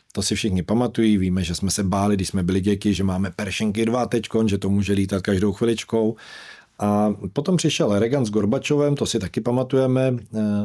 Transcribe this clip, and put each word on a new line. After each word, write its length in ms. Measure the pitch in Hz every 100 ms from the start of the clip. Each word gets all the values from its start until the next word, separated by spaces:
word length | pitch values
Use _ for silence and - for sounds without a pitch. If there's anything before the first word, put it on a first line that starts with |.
| _
To 100 | -
si 120 | 95
všichni 280 | 107 110 92
pamatují, 560 | 85 110 123 110 113 104
víme, 260 | 92 92
že 100 | 85
jsme 160 | 85 95
se 120 | 98
báli, 340 | 95 98 101 101
když 120 | 92
jsme 140 | 98
byli 180 | 87 95
děti, 340 | 95 98 104
že 100 | 90
máme 260 | 95 92 98
Peršinky 560 | - 104 - 107 104 113
dva 200 | 123 113
teďkon, 420 | 120 110 113 110
že 100 | 98
to 120 | 95
může 220 | 101 98
lítat 300 | 101 98 98
každou 300 | 95 98 104
chviličkou. 640 | 95 117 110 - 113 110 113 - - - - - -
A 360 | 101 104 104 101 95
potom 240 | - 143 180
přišel 420 | 165 - 143 101
Reagan 280 | 113 139 113
s 40 |
Gorbačovem, 680 | 107 101 131 - 147 147 143
to 100 | 107
si 120 | 117
taky 220 | 92 -
pamatujeme, 760 | 117 123 127 131 131 127 131 123 -
eh, 60 | 107 107 104